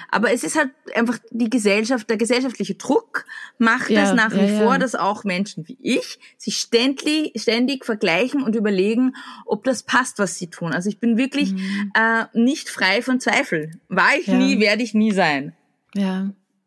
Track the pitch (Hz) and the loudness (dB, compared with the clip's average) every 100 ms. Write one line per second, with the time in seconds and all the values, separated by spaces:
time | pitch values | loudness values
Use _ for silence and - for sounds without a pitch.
0 | - 196 214 240 302 311 277 - - - | -4 0 0 0 0 -2 -2 -6 -6 -2
1 | 233 233 - 233 233 247 208 202 226 254 | -2 -2 -8 -4 0 2 2 2 2 -2
2 | - 220 226 247 262 220 202 202 - 311 | -2 -2 2 0 0 -4 -6 -6 0 0
3 | - - - - - - 226 240 285 226 | 0 -8 -10 -14 -18 0 2 2 2 2
4 | 202 208 220 185 202 208 220 - 262 - | 4 4 2 2 2 4 4 4 0 0
5 | 180 208 202 180 202 - 160 - - 262 | -2 -2 -2 -2 -4 -8 -14 -8 -2 -2
6 | - - - _ - - - 233 262 277 | -2 -12 -20 _ -8 -6 0 2 2 0
7 | 208 311 302 220 - 220 254 269 - 220 | -2 -2 -2 -2 0 0 0 -2 -4 -2
8 | 196 165 254 285 262 226 208 190 202 226 | 0 2 0 0 -2 0 0 2 2 2
9 | 254 262 - - - 208 262 262 - 247 | 0 -2 -12 -18 -6 -4 -2 -4 -2 -2
10 | 254 - 196 - 175 - 170 160 190 208 | -2 -2 -4 -4 -10 -8 -4 -2 -4 -2
11 | 233 226 269 277 285 190 190 202 202 220 | 0 2 0 0 -2 -2 -4 -4 -2 0
12 | 226 226 - 226 233 302 - - 190 202 | 2 0 0 0 0 0 -6 -2 0 0
13 | 254 254 240 233 285 165 151 165 _ 185 | 0 -2 0 0 0 -4 -4 -12 _ 2
14 | 185 277 349 247 262 233 208 214 240 214 | 2 2 2 2 2 2 2 2 0 2
15 | 220 196 170 143 147 - _ _ _ 202 | 2 2 2 0 -4 -12 _ _ _ -4
16 | 190 185 196 196 _ _ | -2 -2 -6 -8 _ _